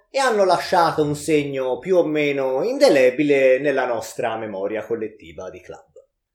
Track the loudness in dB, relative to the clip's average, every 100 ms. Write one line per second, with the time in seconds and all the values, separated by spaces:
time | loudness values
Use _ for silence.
0 | _ -2 0 2 2 2 2 2 2 0
1 | -2 -2 0 0 0 -4 -4 -4 0 2
2 | 2 0 -2 -2 -2 -2 -2 2 4 6
3 | 4 2 2 4 4 4 2 -2 -2 -4
4 | -6 -6 -6 -6 -8 -6 -6 -6 -6 -6
5 | -6 -12 -20 -16 -14 -16 -20 -20 _ -20
6 | _ _ _